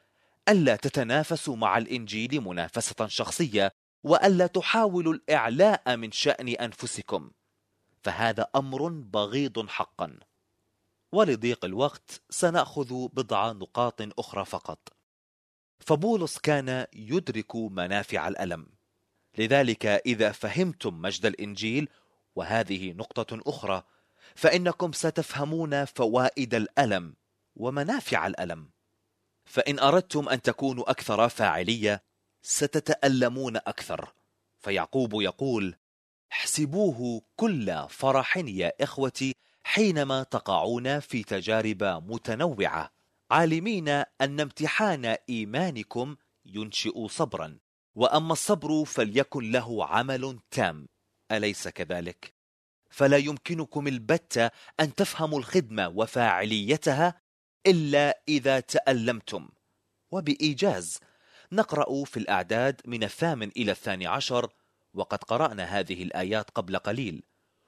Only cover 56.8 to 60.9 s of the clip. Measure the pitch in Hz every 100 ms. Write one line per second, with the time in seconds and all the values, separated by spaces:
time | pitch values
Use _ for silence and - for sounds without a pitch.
56.8 | 160 139 175 - _ _ _ _ 190 175
57.8 | 151 143 143 - - 147 135 131 - -
58.8 | 135 127 113 113 - 98 65 _ _ _
59.8 | _ _ - 185 156 160 151 135 196 95
60.8 | 82